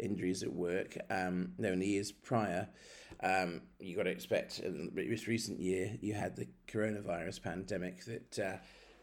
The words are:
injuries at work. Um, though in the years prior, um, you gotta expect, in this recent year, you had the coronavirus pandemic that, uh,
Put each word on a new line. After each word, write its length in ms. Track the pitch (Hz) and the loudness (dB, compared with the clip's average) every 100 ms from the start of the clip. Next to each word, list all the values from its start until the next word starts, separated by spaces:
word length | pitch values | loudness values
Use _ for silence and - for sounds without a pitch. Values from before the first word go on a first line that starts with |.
injuries 420 | 98 92 90 92 | -2 2 2 2
at 100 | - | 0
work. 440 | 87 87 92 - - - | 0 2 2 0 -6 -2
Um, 440 | 98 92 90 90 - | 0 2 2 0 0
though 100 | 107 | 2
in 80 | 92 | 4
the 80 | 98 | 4
years 240 | 101 104 | 2 0
prior, 580 | - - 120 101 87 104 - - - - - | -8 0 2 4 0 -2 -10 -20 -18 -16 0
um, 400 | 92 95 90 85 - - | 4 4 4 -2 -8 -12
you 160 | 95 | -4
gotta 160 | 90 92 | 0 2
expect, 480 | - - 107 - - | 0 2 2 2 -4
in 320 | 92 76 85 | -4 -2 -2
this 360 | - 76 113 117 | -2 0 0 2
recent 320 | 117 107 92 | 0 0 -2
year, 360 | 92 92 101 120 | 2 2 0 -2
you 120 | 104 | -2
had 220 | 104 95 | 0 -2
the 140 | - - - - | -4 -8 -10 -4
coronavirus 760 | 107 107 104 92 85 85 - | 0 2 0 -2 -2 -2 -4
pandemic 600 | 95 90 95 95 90 90 117 | -4 -4 -2 -2 -2 -6 -8
that, 320 | 113 - - | -10 -6 -2
uh, 160 | 95 92 - - - - | -2 -4 -12 -20 -20 -20